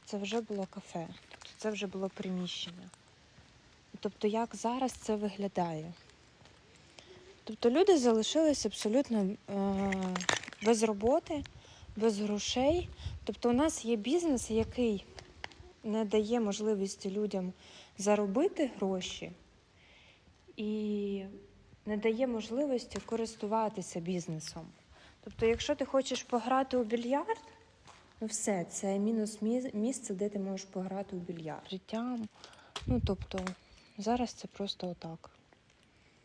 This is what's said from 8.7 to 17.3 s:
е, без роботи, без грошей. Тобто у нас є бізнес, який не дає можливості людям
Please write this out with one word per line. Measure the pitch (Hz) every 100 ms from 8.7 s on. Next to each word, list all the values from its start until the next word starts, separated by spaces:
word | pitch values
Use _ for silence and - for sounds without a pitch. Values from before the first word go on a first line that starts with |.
| - 214 240 277 226 190 208 -
е, | 196 196 196 196 190 185 180 - - - -
без | 208 226
роботи, | 220 202 220 311 - 302 269 - - - - -
без | 226 202
грошей. | 208 208 - 247 269 349 - - - -
Тобто | - 208 240
у |
нас | 247 311 - 226
є | 226
бізнес, | 214 339 339 247 -
який | 220 220 - 240 196 - - - - - - - -
не | 226 214 208
дає | 214 208 240
можливості | 208 202 214 208 196 - 196
людям | 196 214